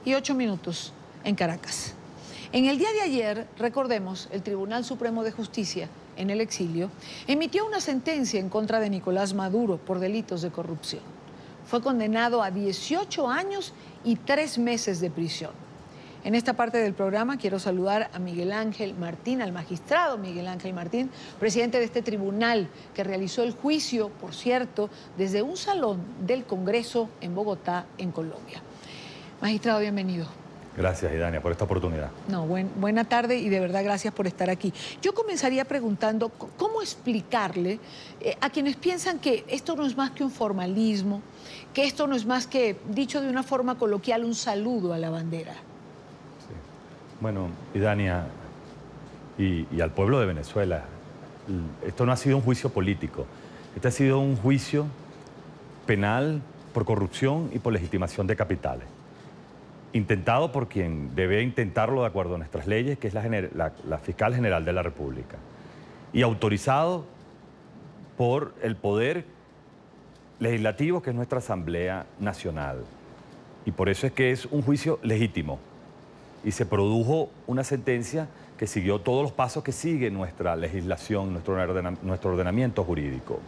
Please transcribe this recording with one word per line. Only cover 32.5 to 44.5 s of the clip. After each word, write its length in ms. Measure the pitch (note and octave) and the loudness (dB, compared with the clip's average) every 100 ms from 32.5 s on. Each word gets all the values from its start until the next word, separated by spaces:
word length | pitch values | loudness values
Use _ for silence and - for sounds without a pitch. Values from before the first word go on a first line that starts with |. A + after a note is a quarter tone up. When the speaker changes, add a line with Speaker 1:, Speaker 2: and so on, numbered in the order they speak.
| F#3 F#3+ G3 | 0 -2 0
Speaker 1:
buena 300 | G3+ A3 A3+ | 2 2 4
tarde 320 | A#3+ A#3 B3 | 2 4 2
y 100 | G#3+ | 4
de 140 | F#3+ | 2
verdad 220 | F#3 F#3+ G3 | 2 2 2
gracias 280 | G3+ G#3+ | 0 -2
por 140 | G3+ F#3+ | 0 -2
estar 220 | - F3+ | 2 0
aquí. 240 | F3+ G3 - - - | 2 0 -4 -10 -2
Yo 120 | F#4+ | 0
comenzaría 500 | G4+ A4 F4 C4+ C4 | 2 0 2 2 2
preguntando 640 | C4+ C#4 A#3 G3+ A3 A3 A3+ | 2 0 0 2 2 2 0
c-, 200 | - - - | -4 -14 -2
cómo 240 | G#4 A4 | 0 0
explicarle, 960 | G4+ - - A3 - A#3+ G3 F3 F3+ A3 - - - - | -4 -4 0 0 0 0 0 0 0 -2 -8 -16 -16 -4
eh, 160 | - - | -4 0
a 80 | C4+ | 0
quienes 260 | D4+ C#4+ C4+ | 2 0 2
piensan 440 | F4 F4+ F#4+ E4+ | 0 0 -2 0
que 260 | D4 A3 - | 2 2 0
esto 300 | C4+ - D#4+ | -4 -2 0
no 80 | C#4+ | 0
es 100 | A#3 | 2
más 160 | C4+ | -2
que 140 | - C4+ | 0 -2
un 60 | |
formalismo, 880 | - G#3+ F#3+ F3+ G3 A3+ G3+ G3 G3+ - - - - - | 0 0 2 0 4 4 4 0 -2 -6 -18 -16 -16 -6
que 120 | - C#4 | 0 0
esto 200 | C4+ D4 | 2 2
no 120 | C4 | 2
es 80 | G#3+ | 2
más 220 | B3+ B3+ | 0 2
que, 280 | C4+ A#3 G3 - | 2 4 2 -4
dicho 320 | G#3+ C4+ D4 | -2 0 0
de 80 | C#4 | 0
una 140 | B3+ | 0
forma 340 | C4 C4+ B3+ B3+ | 0 0 2 2
coloquial, 480 | A3+ G3+ B3 A3+ A#3 | 2 2 2 0 2
un 100 | A3+ | -2
saludo 560 | B3 | 0